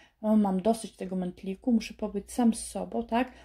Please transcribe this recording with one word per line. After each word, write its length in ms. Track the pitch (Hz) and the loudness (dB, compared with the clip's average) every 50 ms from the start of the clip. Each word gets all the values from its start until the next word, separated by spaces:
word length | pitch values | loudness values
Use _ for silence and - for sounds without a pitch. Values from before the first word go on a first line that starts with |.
| - _ _ _ | -20 _ _ _
O, 160 | - 214 220 | 0 4 4
mam 260 | 214 208 196 190 185 175 | 4 4 4 2 2 2
dosyć 340 | 220 226 226 - 190 - | 2 0 0 -4 -10 -12
tego 200 | - 190 185 185 | -12 -8 -6 -4
mętliku, 560 | 185 180 180 180 - - 190 190 - - - 240 | -4 -4 -4 -6 -8 -10 -10 -10 -4 0 2 2
muszę 220 | 220 - - - | 2 2 -2 -6
pobyć 380 | - - 208 208 202 196 - - | -8 -8 -4 -4 -6 -8 -4 -2
sam 220 | - 247 233 220 | 2 4 4 2
z 100 | - - | 2 -4
sobą, 380 | - - 196 185 180 196 233 226 | -8 -8 -8 -8 -4 -4 -6 -4
tak? 300 | - 226 233 254 247 - - - | -2 0 -2 -2 -2 -6 -14 -20